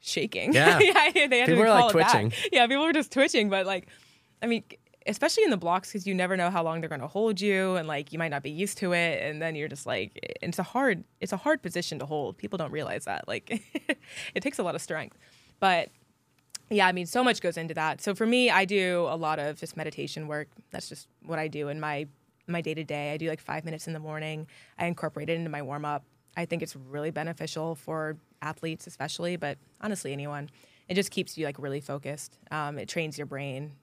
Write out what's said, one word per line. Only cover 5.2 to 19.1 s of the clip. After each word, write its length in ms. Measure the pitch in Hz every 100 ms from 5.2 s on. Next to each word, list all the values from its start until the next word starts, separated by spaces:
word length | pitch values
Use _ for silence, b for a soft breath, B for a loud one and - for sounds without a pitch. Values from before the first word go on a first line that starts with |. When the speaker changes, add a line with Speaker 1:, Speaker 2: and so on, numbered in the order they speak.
| 311 -
Speaker 1:
in 60 | 427
the 60 | 208
blocks, 360 | 170 180 -
'cause 140 | 214 185
you 80 |
never 220 | 185 180 190
know 120 | 175
how 140 | 185
long 180 | 165 165
they're 80 | 160
gonna 200 | 151 139
hold 320 | 196 220 196
you, 340 | 208 190 190
and, 140 | 185 156
like, 240 | 147 143
you 60 | 160
might 100 | 165
not 120 | 143
be 60 | 139
used 280 | 151 202 -
to 140 | 190
it. 280 | 175 170 147 143
And 140 | 151
then 140 | 165 156
you're 120 | 156
just 160 | 139 117
like, 500 | 117 98 - - -
it's 200 | - 170
a 20 |
hard, 400 | 180 240 269 175 - _
it's 120 | 185
a 40 | 190
hard 240 | 285 311
position 360 | 185 175 170 151
to 80 | 143
hold. 320 | 151 127 -
People 180 | 208 190
don't 140 | 160
realize 320 | 156 147 92 -
that. 200 | 95 -
Like, 340 | 113 - 226 -
<laughs> 240 | 302 - 294 B B B
it 60 | -
takes 160 | 254 -
a 40 |
lot 120 | 185 143
of 40 |
strength. 380 | - 156 - _ b b b _
But 320 | 196 175 - _ _ _ _ _ _ - _
yeah, 160 | 208 185
I 60 |
mean, 120 | 185
so 180 | 175 240
much 200 | 254 226
goes 160 | 180 170
into 160 | 160
that. 260 | 160 156 -
So 140 | -
for 100 | 190
me, 240 | 226 247 247
I 160 | 185
do 420 | 190 202 185 175 165